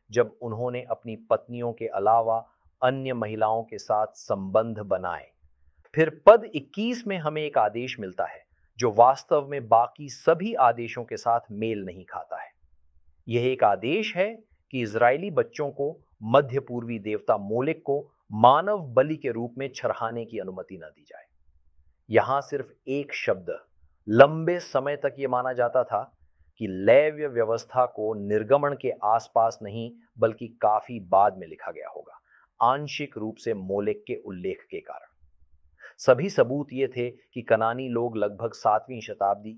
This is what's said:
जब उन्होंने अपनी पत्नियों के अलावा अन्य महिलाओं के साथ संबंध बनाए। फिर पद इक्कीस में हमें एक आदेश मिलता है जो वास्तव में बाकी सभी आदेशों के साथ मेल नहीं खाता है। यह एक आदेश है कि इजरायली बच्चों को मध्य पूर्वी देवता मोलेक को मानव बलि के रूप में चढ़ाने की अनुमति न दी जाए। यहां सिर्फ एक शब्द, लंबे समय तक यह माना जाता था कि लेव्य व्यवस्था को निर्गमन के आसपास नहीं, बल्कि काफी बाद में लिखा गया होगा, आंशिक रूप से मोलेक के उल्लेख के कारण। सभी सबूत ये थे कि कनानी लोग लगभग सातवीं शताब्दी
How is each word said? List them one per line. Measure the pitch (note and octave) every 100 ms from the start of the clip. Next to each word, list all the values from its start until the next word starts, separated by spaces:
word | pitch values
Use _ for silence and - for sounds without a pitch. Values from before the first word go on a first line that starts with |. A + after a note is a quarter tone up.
| _
जब | G#2+ A2+ -
उन्होंने | A#2+ A2 B2 B2
अपनी | B2 A#2 A#2+ A2 A2+
पत्नियों | A2 - A#2+ A#2+
के | A2+ A2+
अलावा | G2+ G2+ A#2 A2+ A2+ A2+ _ _ _
अन्य | B2+ C3+ C3 B2
महिलाओं | G#2+ G#2+ G#2+ A2+
के | A2+ G#2+
साथ | - G#2+ G#2+ -
संबंध | - G2+ F#2+ G2+ A2+ G#2+
बनाए। | G#2 F#2 F2+ D#2+ - _ _ _ _ _ _
फिर | - D#3 D#3 -
पद | A3+ G#3+ D#3+
इक्कीस | - - A3+ A#3+ G#3
में | F#3+
हमें | D3+ D3+
एक | D3+ C#3
आदेश | G#2+ A2 B2+ B2
मिलता | G2 F2+ F2
है | - _ _ _ -
जो | A#2+
वास्तव | G#2 B2 C#3 - D3+ C#3
में | C#3+ A#2
बाकी | A2+ A#2+ - D3
सभी | - - E3 G3+ G3+
आदेशों | B2+ A#2 A#2 B2
के | A#2 A2
साथ | A#2+ A#2 -
मेल | G#2 A2+ G#2+ F#2
नहीं | F2+ F2
खाता | F#2 F2 E2
है। | - _ _ _ _ _ _ _ -
यह | A#2
एक | B2+ C3
आदेश | A2 F#2+ A2+ F3+ G#3+ F3
है | G3+ A3+ _ _ _
कि | C3
इजरायली | A2+ A2 A#2+ C#3 G3
बच्चों | C#3+ A2+ - D3
को | C#3 C#3 E3 _ _ A2
मध्य | C3 C#3 C3
पूर्वी | - A#2+ A#2 A2+
देवता | G2 G#2+ - A2
मोलेक | G2 A2+ C#3 D#3
को | - C#3+ C#3+ _ _
मानव | G#2+ A#2+ C#3 F#3+ G#3 D3
बलि | A#2+ C#3+ D#3
के | C#3
रूप | A2+ A#2+ A#2+
में | C3+
चढ़ाने | C3+ A#2+ G2+ A#2 A#2+ A2+
की | A2+
अनुमति | F#2+ F#2 F2+ F#2
न | D#2
दी | -
जाए। | D2+ - - _ _ _ _ _ _ _ -
यहां | A2 G#2+ C3+
सिर्फ | C3+ C#3+ B2 _ -
एक | C#3 C#3+ -
शब्द, | - F#2+ F2 E2 - _ _ _ -
लंबे | A2 C#3+ D#3+ E3 F3
समय | E3 C#3 C3+ C#3+
तक | C#3+ C3
यह | C3+
माना | B2+ B2+
जाता | B2 A#2+ B2+
था | A#2+ G#2+ C3 _ _ _ _ _
कि | G#2+
लेव्य | F#2+ G2+ B2+ D3+ D3+ D3
व्यवस्था | A#2+ A2 A2+ - B2+ B2
को | - G#2+ A2
निर्गमन | G2+ G#2+ G#2+ C#3 C#3+ C#3
के | B2+ A#2 G#2
आसपास | A2+ - A#2+ A2+ -
नहीं, | G#2 A2 A#2 A#2 _ -
बल्कि | A2 A2 A2+ -
काफी | G#2+ G#2+ - A#2
बाद | F2+ F#2+ G#2 F#2+
में | E2+
लिखा | D#2 -
गया | D#2+ -
होगा, | - - - _ _ _ _
आंशिक | A#2 C#3 D3 - C#3+ -
रूप | G#2+ G#2+
से | -
मोलेक | G#2+ F#2 G2+ G2+ G#2 -
के | A#2
उल्लेख | - F#2 F#2 F2+ _
के | F2+
कारण। | - - - _ _ _ _ _ _ _ - -
सभी | - B2+ F#3
सबूत | F#3+ A#2 C#3 C#3+
ये | B2+ C3
थे | B2 A#2+
कि | - _ -
कनानी | A#2 A2 A2+ A#2+ C3
लोग | A#2 A#2+ A2
लगभग | G#2 G2+ A2+
सातवीं | - A2+ G#2+ - B2
शताब्दी | G#2+ G2+ G2 G2+ G#2+